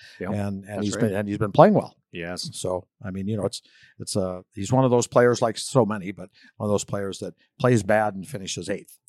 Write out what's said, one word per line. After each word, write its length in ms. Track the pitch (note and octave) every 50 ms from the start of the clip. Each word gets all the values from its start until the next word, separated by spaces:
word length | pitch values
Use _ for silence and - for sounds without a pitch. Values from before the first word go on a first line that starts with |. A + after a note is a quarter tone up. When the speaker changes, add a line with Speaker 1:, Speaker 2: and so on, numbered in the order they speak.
| - - - -
Speaker 1:
Yep, 80 | F2+ F#2
Speaker 2:
and, 100 | G#2 G#2
and 240 | G2+ G2+ G2 F#2+ G2 G2
Speaker 1:
that's 160 | G#2+ - G#2
Speaker 2:
he's 120 | G2+ F#2+
Speaker 1:
right. 60 | G2+
Speaker 2:
been, 140 | A#2 A2 F#2
and 120 | G2+ G#2+ G2+
he's 100 | G2+ G#2
been 120 | A2 G2+
playing 220 | F#2 - D#3 G#3 G#3
well. 240 | D3 - - _ _ _ _ -
Speaker 1:
Yes. 360 | F2+ E2+ E2+ F2+ F2 - - -
Speaker 2:
So, 340 | - - F#2 F#2 F2+ - _ _ _ -
I 80 | G2
mean, 160 | F#2 G2 F#2+ G2
you 80 | A2+
know, 80 | G#2 F#2
it's, 160 | G2+ - - - _ _ _ - _ _ _
it's, 160 | - - -
uh, 280 | G#2+ F#2 F#2 F2+ F2+ F#2 _ _
he's 180 | - G2 G2
one 140 | B2+ C3 C3+
of 60 | B2+
those 140 | B2 A#2+ A#2 -
players, 340 | - B2+ A#2+ B2 A#2+ A2+
like 160 | B2 A2+ G#2+ -
so 280 | - - - C#3 A#2
many, 280 | G2+ G#2+ G#2 F2 F#2+ G2+
but 160 | F2 F2+ F#2+ _ _ _ - _
one 140 | _ A2+ G#2
of 20 |
those 140 | G#2 G2 -
players 340 | - - G2+ G2+ G2 F#2 -
that 140 | G#2 F2+ - _ _ _ _ _
plays 240 | C3+ B2 B2 A2+ G2
bad 320 | F#2 G#2+ G#2+ G#2+ G#2+ G2
and 100 | F#2+ F2+
finishes 440 | - - G2+ F#2+ - - G#2 F2 F2
eighth, 280 | G2 F2+ - _ - _ _